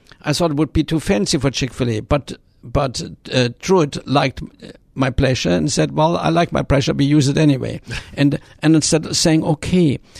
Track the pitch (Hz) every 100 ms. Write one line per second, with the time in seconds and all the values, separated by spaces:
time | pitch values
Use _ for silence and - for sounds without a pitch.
0 | _ - - 147 170 143 156 160 151 165
1 | - 202 190 156 139 - 131 - 123 110
2 | 110 147 - - _ _ 123 139 139 -
3 | - - - 127 120 - - 185 147 -
4 | - 139 143 - - - - - _ -
5 | 131 127 135 127 175 175 151 - 151 143
6 | 156 175 - 165 175 - - 135 135 139
7 | 139 151 135 139 156 131 113 - - -
8 | - - 143 - - - 151 160 - 160
9 | 165 - 175 160 175 151 - 180 165 123
10 | - -